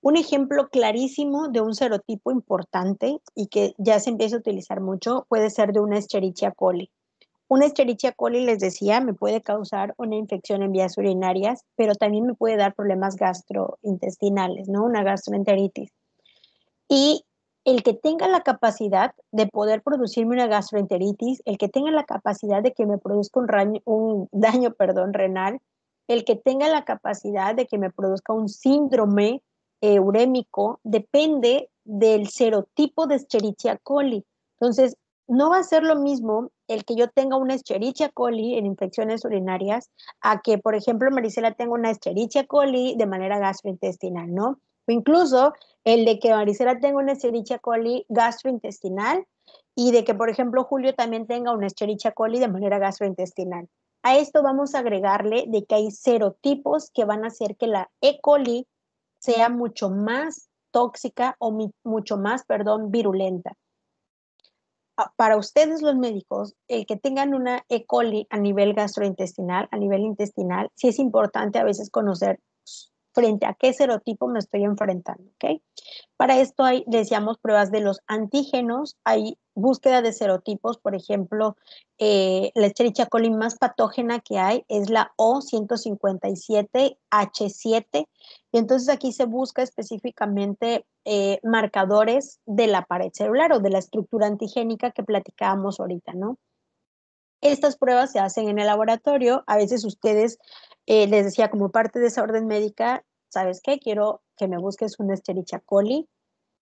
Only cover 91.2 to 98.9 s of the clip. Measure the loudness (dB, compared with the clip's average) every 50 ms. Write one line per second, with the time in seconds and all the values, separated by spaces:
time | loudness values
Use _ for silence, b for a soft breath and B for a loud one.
91.2 | 2 0 0 -2 -2 0 0 0 0 0 0 0 0 4 4 4 4 4 2 0
92.2 | -2 -4 -14 _ _ -4 0 2 2 4 2 2 0 _ -4 -4 -4 -6 _ -4
93.2 | -2 0 2 2 4 4 4 4 4 2 0 0 -2 _ -6 -6 -6 -4 -2 0
94.2 | 0 0 0 -2 -6 -6 -4 -4 -4 -4 -4 -4 -4 -6 -4 -6 -4 -2 -2 -2
95.2 | -2 -4 _ -4 -2 -2 0 0 -2 -4 -6 -6 -6 -6 -6 -8 _ -10 -10 -8
96.2 | -8 -8 -8 -10 _ _ _ _ _ _ _ _ _ _ _ _ _ _ _ _
97.2 | _ _ _ _ 2 2 2 4 2 0 0 2 2 4 4 4 4 2 0 -2
98.2 | -2 -2 -2 -2 -2 -2 -2 0 2 2 2 2 2 0